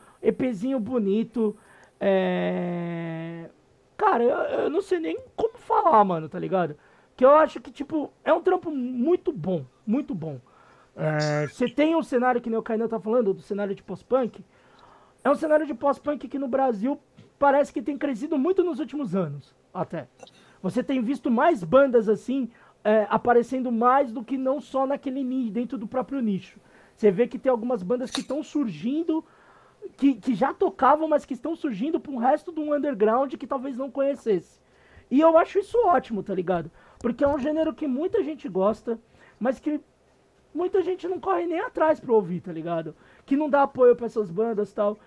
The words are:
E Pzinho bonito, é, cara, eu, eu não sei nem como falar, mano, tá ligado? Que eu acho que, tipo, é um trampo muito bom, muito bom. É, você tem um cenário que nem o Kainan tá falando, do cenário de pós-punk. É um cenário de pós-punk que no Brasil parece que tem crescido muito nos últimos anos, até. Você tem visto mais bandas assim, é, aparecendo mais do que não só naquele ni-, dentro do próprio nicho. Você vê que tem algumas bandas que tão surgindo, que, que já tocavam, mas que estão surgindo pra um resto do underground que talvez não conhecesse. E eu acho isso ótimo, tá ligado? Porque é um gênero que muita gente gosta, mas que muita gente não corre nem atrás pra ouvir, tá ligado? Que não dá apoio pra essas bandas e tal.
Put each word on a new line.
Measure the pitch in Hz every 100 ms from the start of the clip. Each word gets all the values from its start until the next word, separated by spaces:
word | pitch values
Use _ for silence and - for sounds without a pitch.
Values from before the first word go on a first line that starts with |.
| - _
E | 226
Pzinho | 190 254 202 247 269
bonito, | 208 247 196 208 233 240 214 208 - - - _ 196 190 185 180
é, | 180 180 180 175 170 170 165 165 165 170 165 _ _ _ _ -
cara, | 415 247
eu, | 240 - - -
eu | -
não | 320
sei | - 359
nem | 320 415 508 -
como | 453 -
falar, | - 440 392 220
mano, | 196 170 156
tá | 180
ligado? | 160 185 165 151 _ _ _ -
Que | 254
eu | 302
acho | 302 -
que, | -
tipo, | - 285 311 277 _
é | -
um | 339
trampo | 359 359 339
muito | 285 247 254 277 359 -
bom, | 254 160 175 131 _ -
muito | 247 294
bom. | 196 156 131 - _ _ _ _ -
É, | 156 151 151 147 147
você | - 247
tem | 262 311 330
um |
cenário | - 247 254 240
que | 240
nem | 220
o |
Kainan | 220 220 226
tá | 226
falando, | 208 247 202
do | 165
cenário | - 202 202 190
de |
pós-punk. | - 185 - 254 240 - - _ _ _ - - _ _
É | 247
um | 277
cenário | 311 302 302
de |
pós-punk | 240 285 269 294 294 269
que | 269
no | 269
Brasil | 262 262 214 247 294 _ - - _
parece | 277 277 277
que | 311
tem | 233 285
crescido | 285 220 302 311
muito | 302 381
nos | 359 254
últimos | 277 294 240 190
anos, | 160 143 - _ _
até. | 185 - 165 117 _ - _ _ _
Você | 185 214
tem | - 262
visto | 220 285 294
mais | 226 320 277
bandas | 170 262 277 240 208
assim, | 208 - 269 233 - - _
é, | 208 220 202
aparecendo | 214 240 240 233 262 254
mais | 226 247 269 254
do | 233
que | 226 269
não | 262 277
só | - 269 269
naquele | 285 277 254
ni-, | 254 262 233
dentro | 196 247 254
do | 202
próprio | 254 175 277
nicho. | 226 190 - - _ _ _ _
Você | 208
vê | 180 240
que | 254
tem | 262
algumas | 240 240 247
bandas | 180 247 254
que | -
tão | 196 269
surgindo, | - 294 254 151 208 302 339 320 - _ _ - _ _ 415 -
que, | 277 226
que | -
já | 202 269
tocavam, | - 381 - 262 302 311
mas | 302 -
que | 247
estão | 302 330
surgindo | 302 190 285 330
pra | -
um | 269
resto | 247 294 -
do | 320 302
underground | 294 294 220 214 233 277 320
que | 254
talvez | 277 269 247
não | 269
conhecesse. | 277 277 277 233 185 - _ _ _ _ - _
E | 262
eu | 320 320
acho | 392 392
isso | 392 466 415
ótimo, | 262 247 214
tá | 196
ligado? | 185 170 175 165 - - -
Porque | 240 240
é | 277
um | 294
gênero | 277 311 320
que | - 311
muita | 254 370 415
gente | 285 302 262
gosta, | 185 190 226 - 233 _ _ - _
mas | 233 -
que | 302 294 - _ _ _ _ _ _
muita | 294 359 392
gente | 349 359 349
não | 359
corre | 381 359 349
nem | 330
atrás | 480 - 320 311
pra | -
ouvir, | 220 170 180
tá | 185
ligado? | 165 165 165 160 - _ _ -
Que | 285
não | 302
dá | 285
apoio | 277 247 247 240
pra | 233
essas | 226 202
bandas | 170 226 208 208
e | -
tal. | 202 208